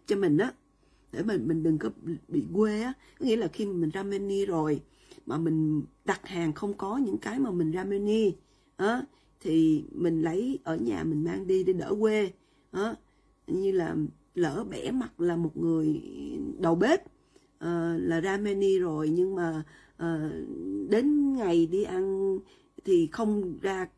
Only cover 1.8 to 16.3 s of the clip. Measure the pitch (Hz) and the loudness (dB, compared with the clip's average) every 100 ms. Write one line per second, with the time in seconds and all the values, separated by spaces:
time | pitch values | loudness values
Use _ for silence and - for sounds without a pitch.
1.8 | 110 - 165 165 - 143 - 180 214 214 | 0 -6 -8 -10 -4 -4 -2 2 2 2
2.8 | 240 269 - - 262 220 175 - 202 180 | -4 -8 -16 -6 0 0 0 -4 -4 0
3.8 | 160 190 202 196 196 196 196 165 156 147 | -2 -2 -4 -4 -2 -2 0 0 0 -2
4.8 | - _ - - - 143 165 160 156 151 | -4 _ -20 -20 -8 -2 0 2 2 0
5.8 | - _ - 185 - 185 165 151 202 202 | -2 _ -4 -4 -4 -4 -2 -2 -6 -4
6.8 | 196 247 233 - 220 247 254 175 156 180 | -4 -2 -2 -2 -4 -2 -2 0 0 0
7.8 | 196 202 208 220 208 - _ _ _ - | -2 -2 2 4 2 0 _ _ _ -2
8.8 | 202 247 277 _ _ _ - 160 160 151 | 0 0 -4 _ _ _ 0 4 6 4
9.8 | - - 170 165 165 175 247 269 - 160 | 0 -2 0 2 0 0 -2 -4 -4 -2
10.8 | 226 185 160 151 165 190 185 190 185 180 | -2 0 0 0 -2 -4 0 2 2 0
11.8 | - 208 220 214 190 - _ _ _ 185 | 0 0 2 2 0 -4 _ _ _ -4
12.8 | 214 220 _ _ _ _ - 185 196 190 | -4 -4 _ _ _ _ -4 -2 0 0
13.8 | 160 160 151 - _ 175 160 156 233 - | 0 -2 -4 -6 _ -2 -2 -2 -6 -6
14.8 | - 254 226 - 175 170 165 156 165 160 | -4 -4 -4 -2 0 2 -2 0 0 2
15.8 | 156 151 - - 147 | 2 0 -4 -12 -8